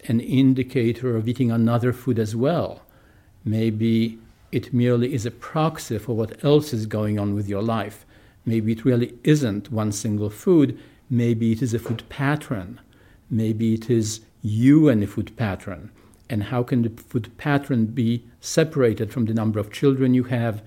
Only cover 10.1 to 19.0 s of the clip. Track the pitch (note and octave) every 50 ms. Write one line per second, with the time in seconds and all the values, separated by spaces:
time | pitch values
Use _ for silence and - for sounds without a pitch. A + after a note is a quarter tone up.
10.1 | G#2 G#2 G#2 G#2 - - - G3 F3+ D#3+ C#3 A#2 - - - - - _ _ -
11.1 | B2+ A#2 A#2+ A#2+ A#2 A2 A#2 A2+ A2 A2 C3 A#2+ A2+ A2+ - - A2+ A2+ - -
12.1 | - - C#3 C#3 D3+ D3 - - C3+ G2+ F2+ G2+ A#2+ - - _ _ _ _ _
13.1 | - _ _ - - A2 A2 A2 G#2+ G#2+ A2+ A2+ A2+ A2+ - - B2 A2+ G#2+ G#2+
14.1 | - - - _ _ _ - G#2+ G#2 A2 A#2+ C3+ C#3+ D#3+ D#3 D3 A#2 G#2+ G2+ G2
15.1 | - A#2 G#2+ - - - A#2 G#2 F#2 - - G#2 F#2 - - A2+ - - - -
16.1 | - _ _ - B2 G#2 G2+ G#2 B2+ B2 B2 - C#3 B2 A#2 A2 A2 - - -
17.1 | - B2 G#2+ - - - - D3+ C#3+ C#3+ C#3+ - C3+ A#2 A2 G#2+ B2+ C#3 A#2 A2+
18.1 | A#2+ A#2 - - - _ - - - E3+ D#3+ D#3 - C#3+ B2+ A#2 G#2 -